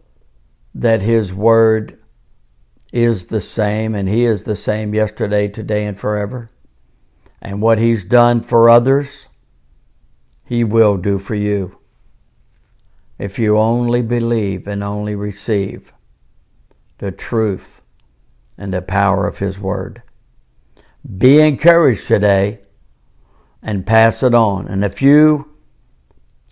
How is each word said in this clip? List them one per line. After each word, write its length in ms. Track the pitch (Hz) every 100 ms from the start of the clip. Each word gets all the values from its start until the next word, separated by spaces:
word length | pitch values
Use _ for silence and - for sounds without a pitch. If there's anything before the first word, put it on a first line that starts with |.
| _ _ _ _ _ _ _
that 260 | 127 117 110
his 320 | 104 113 95
word 640 | 95 113 113 113 110 117 - _ _ _ _ _ _ _ _ _
is 360 | 123 117 104 -
the 120 | 107
same, 540 | - - 104 107 110
and 120 | 107 95
he 200 | 113 120
is 160 | 101
the 120 | 113
same 380 | 101 - 107 107
yesterday, 560 | 107 107 - 104 104 104
today, 380 | 104 104 104 104
and 120 | 98
forever. 520 | 107 104 101 123 113 _ _ _ _ _ _ _ _ _
And 180 | - 101
what 180 | 110 110
he's 260 | 117 110
done 360 | 92 120 120 120
for 300 | - 120 117
others, 560 | 120 123 139 143 - - _ _ _ _ _ _ _ _ _ _ _
he 180 | - 120
will 340 | 113 113 107 98
do 220 | 101 98
for 160 | -
you. 420 | 107 104 101 95 - _ _ _ _ _ _ _ _ _ _ _ _ _ -
If 180 | 101 -
you 220 | 107 107
only 420 | 110 120 120 123
believe 680 | 113 120 117 117 101 95 104
and 140 | 101
only 340 | 101 104 104 104
receive 760 | 104 - - 101 98 - _ _ _ _ _ _ _ _ _ _ _ _
the 120 | 98
truth 720 | 92 - 113 110 92 - - _ _ _ _ _ _ _ -
and 160 | 98
the 80 | 92
power 460 | 92 98 98 95 95
of 140 | -
his 180 | 98 92
word. 440 | 95 95 95 98 - _ _ _ _ _ _ _ _ _ - 95
Be 220 | 123 151
encouraged 640 | 151 135 165 170 147 104 -
today 540 | 107 101 98 98 113 _ _ _ _ _ _ _ _ _ _
and 240 | - 101
pass 380 | 87 113 113 -
it 120 | 127
on. 340 | 117 107 98 101
And 160 | 98
if 180 | 101 -
you 480 | 135 147 156 151 - - _ _ _ _ _ _ _ _ _